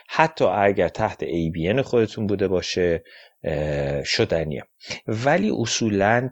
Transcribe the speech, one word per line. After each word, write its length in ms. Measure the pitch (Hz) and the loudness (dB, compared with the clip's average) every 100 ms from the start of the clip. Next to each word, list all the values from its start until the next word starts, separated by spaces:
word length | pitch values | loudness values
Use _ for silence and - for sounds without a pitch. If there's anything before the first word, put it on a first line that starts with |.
| - | -6
حتی 360 | - 160 - 120 | 2 2 2 0
اگر 420 | 95 101 101 85 | 2 2 4 0
تحت 360 | - 107 - | 0 -4 -4
ای 260 | 71 82 82 | -4 -2 -2
بی 180 | 82 82 | -2 0
ان 140 | 120 | 0
خودتون 460 | 127 120 110 - 101 | 0 2 0 -2 -2
بوده 200 | 101 95 | 0 0
باشه، 560 | 92 - - 90 82 - - - _ | 0 -2 0 2 0 -4 -20 -20 _
اه، 600 | - 76 76 71 69 71 | -4 -2 -2 -2 -2 -2
شدنیه. 600 | 65 - 113 82 78 69 - _ - - - 110 131 | -2 0 0 0 -2 -6 -10 _ -14 -12 -6 -2 0
ولی 260 | 170 214 - | 2 2 -2
اصولاً 720 | 117 - 117 98 98 120 127 | -2 -2 0 2 4 2 0